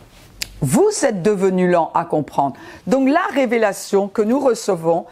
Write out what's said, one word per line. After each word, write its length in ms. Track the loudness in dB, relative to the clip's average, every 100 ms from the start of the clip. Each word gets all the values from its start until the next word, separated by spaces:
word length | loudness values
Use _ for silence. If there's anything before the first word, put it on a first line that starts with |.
| -20 -20 -20 -14 -14 -6
vous 280 | -2 2 2 0
êtes 200 | -2 0
devenus 480 | 0 2 0 2 2
lents 200 | 2 0
à 120 | -2 -2
comprendre. » 500 | -2 -4 -4 -4 -4 -16 -12 -2
Donc 240 | 2 4
la 160 | 2 0
révélation 760 | 0 0 2 0 -2 -2 0 0
que 140 | 0
nous 180 | 0 2
recevons 640 | 2 0 -2 -2 0 -2 -4